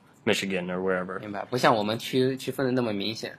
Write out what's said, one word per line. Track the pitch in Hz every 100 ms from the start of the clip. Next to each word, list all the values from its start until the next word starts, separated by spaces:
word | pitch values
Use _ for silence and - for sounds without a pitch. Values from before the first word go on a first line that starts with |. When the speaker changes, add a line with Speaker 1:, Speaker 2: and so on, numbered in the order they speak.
| - - -
Speaker 1:
Michigan," | 101 98 92 90
or | 92
wherever. | 92 92 92 95
Speaker 2:
明 | 107
白， | 101 92
不 | 123
像 | 156 117
我 |
们 | 104 113
区， | - 131 127 131
区 | -
分 | 127 131
得 |
那 | 127
么 | 120
明 | 101 101 110
显。 | -